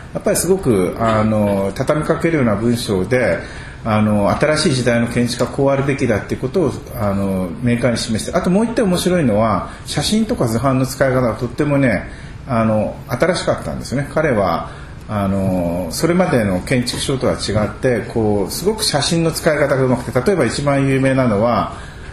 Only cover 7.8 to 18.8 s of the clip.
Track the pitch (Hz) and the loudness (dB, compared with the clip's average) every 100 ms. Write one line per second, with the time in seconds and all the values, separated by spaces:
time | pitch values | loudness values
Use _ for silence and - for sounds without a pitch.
7.8 | 127 110 - 110 - - 185 190 233 240 | 0 0 -2 -4 -2 -2 2 2 2 0
8.8 | 202 180 180 180 131 101 113 92 - - | 0 0 2 2 2 2 2 0 -4 -10
9.8 | - - - 214 220 240 123 113 135 131 | -8 -4 0 0 0 0 0 0 2 2
10.8 | 131 - 139 127 120 110 120 - 147 139 | 0 0 2 2 0 0 -4 -2 0 2
11.8 | 131 92 - - - - - 117 110 107 | 2 2 -2 -12 -14 -14 -2 2 2 2
12.8 | - - - 120 170 170 165 117 - 67 | 0 -6 -6 0 0 2 0 -2 -4 -8
13.8 | 64 131 - - - 110 90 80 - - | -4 -4 -2 0 2 2 2 0 -4 -12
14.8 | - - - 104 98 98 95 92 85 87 | -14 -14 -6 -2 0 0 0 0 0 -2
15.8 | 85 - 165 175 175 135 104 90 - 127 | -4 -2 0 2 2 2 2 0 0 -2
16.8 | 120 147 - 131 117 82 - 104 107 - | 0 -4 -4 -2 0 -2 -2 -2 -2 0
17.8 | 131 113 - 120 107 104 90 - 180 220 | 0 0 -2 0 0 0 -2 -2 -2 -2